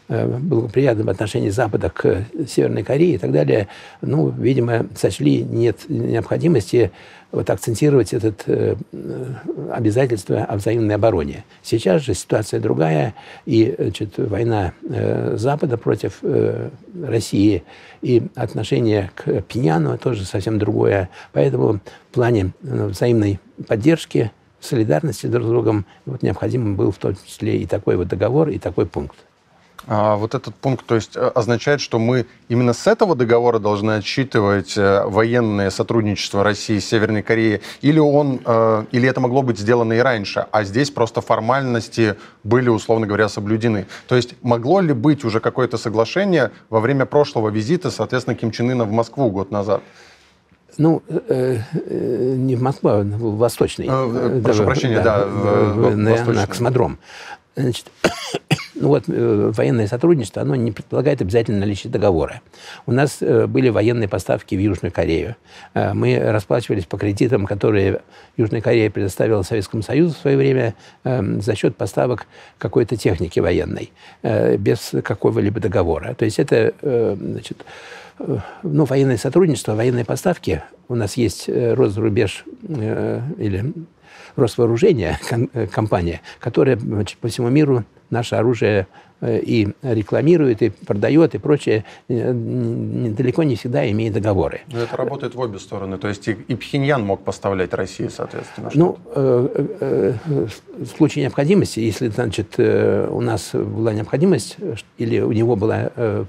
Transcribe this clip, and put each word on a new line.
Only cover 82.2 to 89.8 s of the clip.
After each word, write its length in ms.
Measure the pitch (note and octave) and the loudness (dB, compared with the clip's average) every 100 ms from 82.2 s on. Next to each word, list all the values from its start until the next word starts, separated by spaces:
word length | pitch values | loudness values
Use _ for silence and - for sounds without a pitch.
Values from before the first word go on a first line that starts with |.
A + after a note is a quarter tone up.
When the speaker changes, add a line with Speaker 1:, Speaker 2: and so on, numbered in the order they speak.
| G2+ - - - G3+ | 0 -4 -14 -16 -8
Speaker 1:
э, 520 | D3+ G#2+ G#2+ G#2+ A2 B2+ F3 | -6 -4 -2 -4 -4 -6 -6
или 360 | A2 F#2+ B2 E3+ E3 _ - - - - | -4 -2 -4 -8 -12 _ -20 -20 -10 0
Росвооружение, 840 | A#2+ - A#2 A#2 G3 C#3 E2 D#2 | 0 2 2 4 4 4 0 -4
<laughs> 60 | - | -4
кон-, 200 | A#2 C3 | -2 -2
э, 140 | A#2+ G2 | -2 -4
компания, 540 | - G#2+ F#2+ E2+ E2 - - | -2 0 0 0 -4 -10 -12
которая, 380 | - C#3 C#3+ A#2 | -4 2 2 2
значит, 400 | - G#2 G#2 - | 0 -4 -4 -6
по 80 | A#2+ | -6
всему 220 | - A#2+ | -2 2
миру 340 | C#3 D3 B2 G#2 _ _ | 4 4 2 -2 _ _
наше 260 | A2+ G#2+ A2 | -6 -2 0
оружие, 520 | A2+ A#2 G#2+ G#2 F#2 - - _ | 2 2 2 2 0 -8 -20 _
э, 180 | A#2+ A2 | -2 -2
и 300 | - A#2+ G2+ - | 0 0 0 -2